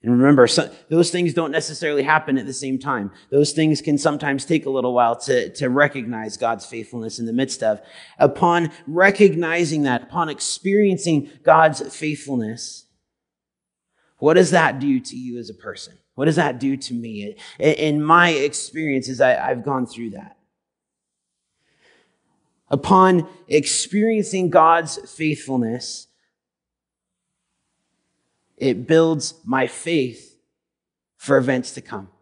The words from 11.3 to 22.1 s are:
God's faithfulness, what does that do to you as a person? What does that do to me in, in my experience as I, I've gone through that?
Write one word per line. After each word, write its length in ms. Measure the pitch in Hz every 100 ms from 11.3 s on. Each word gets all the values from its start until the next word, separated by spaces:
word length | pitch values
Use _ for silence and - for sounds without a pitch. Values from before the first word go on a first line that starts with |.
| -
God's 540 | - 160 160 143 - -
faithfulness, 880 | 156 147 139 127 110 120 - - _ _ _ _ _ _ _ _ _ _ _ _ _ _
what 160 | 143
does 160 | 180 170
that 280 | 175 160 135
do 220 | 143 127
to 160 | - 123
you 220 | 127 120
as 100 | 107
a 60 |
person? 420 | 104 107 87 - _ _ -
What 100 | 147
does 100 | 156
that 240 | 143 123
do 160 | 135 139
to 160 | -
me 420 | 120 117 104 104 101 - -
in, 140 | 156
in 300 | - 156 147
my 260 | 151 170 175
experience 800 | 151 143 - - 156 156 135 127
as 140 | 123
I, 280 | 131 123 127
I've 140 | 127
gone 220 | 123 135 120
through 240 | 117 117
that? 260 | - - _ _ _ _ _ _ _ _ _ _ _ _ _ _ _ _ _ _